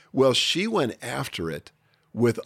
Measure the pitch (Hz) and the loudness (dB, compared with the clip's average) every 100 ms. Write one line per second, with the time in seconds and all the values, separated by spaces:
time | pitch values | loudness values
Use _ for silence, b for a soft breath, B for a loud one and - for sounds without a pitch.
0 | B 131 131 117 - 160 220 214 127 - | B 2 4 4 2 0 0 0 0 -4
1 | 127 131 135 - 82 76 - _ _ _ | -8 -6 -6 -6 -6 -6 -10 _ _ _
2 | _ 110 120 113 | _ 0 0 0